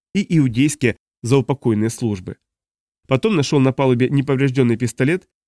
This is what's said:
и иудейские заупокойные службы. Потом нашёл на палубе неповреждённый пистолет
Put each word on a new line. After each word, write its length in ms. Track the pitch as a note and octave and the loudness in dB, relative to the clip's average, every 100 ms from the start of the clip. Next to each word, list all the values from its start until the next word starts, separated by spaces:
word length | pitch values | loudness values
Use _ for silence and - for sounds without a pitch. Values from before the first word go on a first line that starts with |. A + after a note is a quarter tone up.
| _ | _
и 240 | G3 - E3 | -6 0 2
иудейские 600 | C3 A2+ D3 - A#2+ - _ _ | 2 2 0 0 -2 -2 _ _
заупокойные 640 | A2+ C3+ - C3+ A#2+ G#2+ A2 | 0 0 0 -2 -2 0 -2
службы. 480 | - A#2 F#2+ G2 - _ _ _ _ _ _ - | -4 -6 -6 -10 -18 _ _ _ _ _ _ -2
Потом 280 | C3+ A3 F3 | 0 2 0
нашёл 240 | C3+ D3 | 0 2
на 120 | C3 | 2
палубе 380 | B2+ C3+ A#2+ B2+ | 2 0 2 2
неповреждённый 680 | C#3 C3+ C3 C#3 C3 A#2+ A2+ | 0 0 0 0 2 0 0
пистолет 500 | B2 - C3 F#3 - _ | -4 -2 -2 -2 -8 _